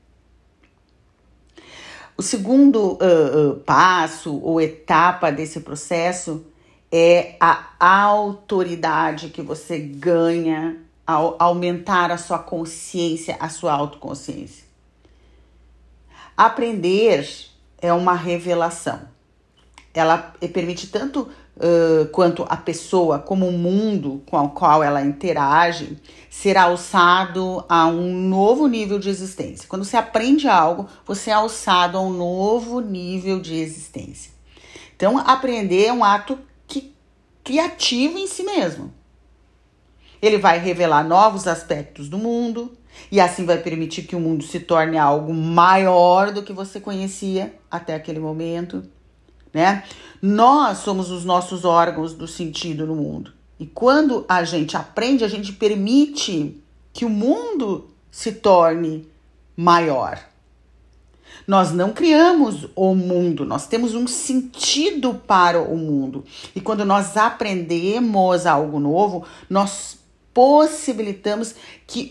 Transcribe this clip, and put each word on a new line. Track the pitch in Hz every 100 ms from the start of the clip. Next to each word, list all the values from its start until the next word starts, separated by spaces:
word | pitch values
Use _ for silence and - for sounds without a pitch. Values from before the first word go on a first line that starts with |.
| _ _ _ _ _ _ _ _ _ _ _ _ _ _ _ _ - - - - - -
O |
segundo, | 196 226 190 269 277 226 196 -
ãh, | 185
ãh, | 165 143 151 147 135 -
passo | 139 185 180 165 - 165 143
ou | - 165
etapa | 160 160 - 160 175 180 165
desse | 143 156 165
processo | - 151 - 170 175 180 - 156 - _ _ _ _
é | 165 170 175 - -
a | 165 - - -
autoridade | 175 196 208 208 208 202 - 190 180 170 160 156 160 156 160
que | -
você | 147 156 - 160
ganha | 147 139 175 170 170 170 160 156 165 160 - _ -
ao | 156 165 -
aumentar | 175 175 175 175 175 180 175
a | 175
sua | - 165
consciência, | - 170 165 - - 180 170 160 - -
a | 156
sua | - 170
autoconsciência. | 143 147 - - - - - - - _ _ _ _ _ _ _ _ _ _ _ _ _ _ _ - - -
Aprender | 220 247 233 208 175 196 226 151 143 - - _ _ _
é | 170
uma | 175 180
revelação. | 175 175 175 175 170 170 170 - 95 - _ _ _ _ _ _ - _
Ela | 165 160 165 - - 170
permite | 180 170 175 -
tanto, | 214 277 277 233 - _ -
ãh, | 170 170 165 160 151
quanto | - 175 170 -
a | 165
pessoa, | - 160 - 185 165 147
como | - 190 180
o |
mundo | 175 170 196 220 196 143 139 -
com | 160
o | 143
qual | - 170 156
ela | 143 143
interage, | 143 143 180 151 139 156 175 170 147 156 - - -
ser | - 202 190
alçado | 175 175 - 190 175 185 185 180 185 185 -
a | 170 165
um | 170 180 180 185
novo | 190 208 254 294
nível | 226 208 202
de | 196
existência. | 190 190 - - - -
Quando | 190 196
você | 233
aprende | - 220 240 294 277
algo, | 185 160 175 202 - -
você | 202 226
é |
alçado | 214 220 - - 180 175 190
a |
um | 190
novo | 180 175 185 202 240 226 247
nível | 220 180 175 185 190 185
de | 160
existência. | 160 160 160 - - - - - _ _ - - - -
Então, | - 190 269
aprender | 254 262 262 233 190 180 214
é |
um | 247
ato | 208 202 - 262 - _ -
que, | 277 - _ _ _ _ _
criativo | - 285 349 339 - 240 294 359
em | 381
si | -
mesmo. | 392 381 180 143 - - _ _ _ _ _ _ _ _ _ _ _ _
Ele | 214 208
vai | 190 170
revelar | 180 170 170 147
novos | 160 180 220 196 180
aspectos | 165 - 147 143 - 143
do | 190
mundo, | 226 233 240 226 240 - _ - -
e | 196
assim | 180 185
vai | 175 170
permitir | 170 160 160 180
que | 151 175
o |
mundo | 160 160
se | 143 170
torne | - 165 160 160
algo | 143 147 151
maior | 165 160 170 175 196 190 180 175 180 202
do | 202
que | 202
você | 190 196 202
conhecia | 208 190 190 - 196 190 208 - _
até | 175 175
aquele | 156 156 156
momento, | 156 160 165 170 175 185 - _ _ _ _ _ _
né? | 156 185 202 - - - -
Nós | 196 208 240 294 254 190
somos | 208 190 180
os | 180
nossos | 180 180 175 180
órgãos | 175 170 170 156 160
do | 160 165
sentido | - 165 151 170 151 156
no |
mundo. | 156 147 151 - _ _ -
E | 156
quando | - 240 294 302 226 -
a | 180
gente | 165 165 147 -
aprende, | - - 240 277
a | 214
gente | 208 196
permite | - 208 208 202 269 294 285 - 165 143 - _ _ _
que | -
o | 233
mundo | 208 240 427 480 359 214 165 - _ _
se | - 233
torne | - 208 180 165 165 160 156 156 _ _ _ _ -
maior. | 170 170 160 131 90 - - _ _ _ _ _ _ _ _ _ - - -
Nós | 196 175
não | 175 196
criamos | 220 330 302 349 339 233 151 - -
o | 190
mundo, | 190 180 180 175 147
nós | 135 - -
temos | 226 240
um | 233 247
sentido | - - 262 254 - - 285 403 320 247
para | 208 - 190 175 170
o | 156 165
mundo. | 156 143 135 135 - - -
E | 190
quando | 202 208
nós | 202 202 196 214
aprendemos | 226 226 214 185 165 170 185 226 240 202 185 180 175
algo | 147 151 147
novo, | 143 165 202 180 - - -
nós | 190 196 - - - _ _ _
possibilitamos | 240 269 294 302 302 - 220 208 196 208 208 226 - - - -
que | 240 277